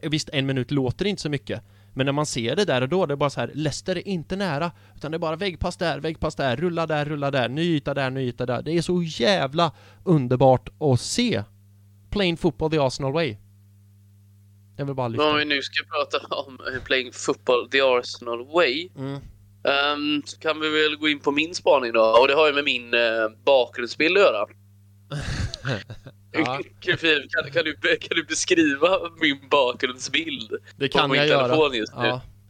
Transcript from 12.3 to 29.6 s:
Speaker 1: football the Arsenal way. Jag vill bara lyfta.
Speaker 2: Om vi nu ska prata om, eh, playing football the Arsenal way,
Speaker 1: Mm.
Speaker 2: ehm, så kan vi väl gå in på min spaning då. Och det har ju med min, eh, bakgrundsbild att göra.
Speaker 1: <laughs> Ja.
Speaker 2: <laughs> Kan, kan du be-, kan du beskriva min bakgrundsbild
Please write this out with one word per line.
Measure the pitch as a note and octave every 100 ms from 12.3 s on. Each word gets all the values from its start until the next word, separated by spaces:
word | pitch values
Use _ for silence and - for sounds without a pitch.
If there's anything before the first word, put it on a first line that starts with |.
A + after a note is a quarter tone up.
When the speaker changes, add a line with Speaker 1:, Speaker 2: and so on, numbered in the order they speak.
| E3+
Speaker 1:
football | F3 - D#3
the | D#3
Arsenal | C3+ - C#3
way. | D3 D#3 G#2 - - - - - - - - - - - - - -
Jag | C#3
vill | C3
bara | B2
lyfta. | A#2 D3+
Speaker 2:
Om | D3
vi | D3+
nu | C#3+
ska | C3 - -
prata | D#3 C#3 D3 - -
om, | C#3 B2+ - B2+
eh, |
playing | - C3+ B2
football | - - C#3 - B2 A2+
the | C3+
Arsenal | C3+ B2 A#2+ - A#2+ A#2 B2+
way, | D#3+ D#3 C#3 F3+ D3
Speaker 1:
Mm. | C3+ C#3 - - - - -
Speaker 2:
ehm, | C#3 C#3+ D3 D3 D3 -
så | -
kan | D#3+ D#3
vi | D#3 D3+
väl | D3+ D3+
gå | D3+
in | C#3+
på | D3
min | C#3+ D#3+ F3+
spaning | F#3+ D3 A#2+
då. | A2+
Och | A2 A2+ C3+
det |
har | C#3 D#3
ju |
med | C#3+
min, | C#3+ B2+ A#2+
eh, | A#2 A#2 A2+ A2 G#2 C#3+
bakgrundsbild | C3+ A#2+ - A#2 - D#3 F#3
att |
göra. | F#3 G#2+ G2 - _ _ _ _ _
Speaker 1:
<laughs> | D3 - - - - - A2 - A2 - - _
Ja. | D3+ C3+
Speaker 2:
<laughs> | C3 B2 - F3 F3 E3 D3+ C3
Kan, | E3+ D3
kan | D3+ D#3
du | D3
be-, | E3+ D#3+
kan | - E3
du |
beskriva | D#3 D#3+ - E3+ D#3 C#3 E3 F#3+ E3+ E3
min | D#3 C#3 C#3
bakgrundsbild | C#3+